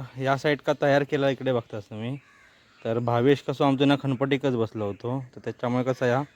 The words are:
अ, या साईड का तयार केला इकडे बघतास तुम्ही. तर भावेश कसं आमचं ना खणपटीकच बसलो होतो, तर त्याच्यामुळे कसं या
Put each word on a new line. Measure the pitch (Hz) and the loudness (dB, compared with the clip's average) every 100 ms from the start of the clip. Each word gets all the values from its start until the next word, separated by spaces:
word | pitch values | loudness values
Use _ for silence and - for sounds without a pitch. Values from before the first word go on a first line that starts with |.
| 127 127 | -4 -6
अ, | |
या | 131 135 | -2 0
साईड | 156 143 | 0 0
का | - 143 | 0 0
तयार | 143 143 | 2 2
केला | 143 143 139 | 2 0 0
इकडे | 131 135 | 0 0
बघतास | 123 - 110 | -2 -2 -10
तुम्ही. | - 107 117 139 - _ - _ _ _ 117 | -10 -8 -8 -8 -12 _ -20 _ _ _ -4
तर | 117 | -2
भावेश | 120 120 131 139 | 0 4 4 4
कसं | - 135 143 | 0 0 2
आमचं | 135 139 | 4 4
ना | 139 | 2
खणपटीकच | 139 123 139 139 139 | 0 -2 0 0 0
बसलो | 120 113 110 101 | 0 -2 -4 -6
होतो, | 98 120 135 127 - | -6 -6 -6 -8 -12
तर | |
त्याच्यामुळे | 117 - 120 123 | -12 -6 -2 0
कसं | 127 123 123 | 0 0 0
या | 127 147 | 0 -2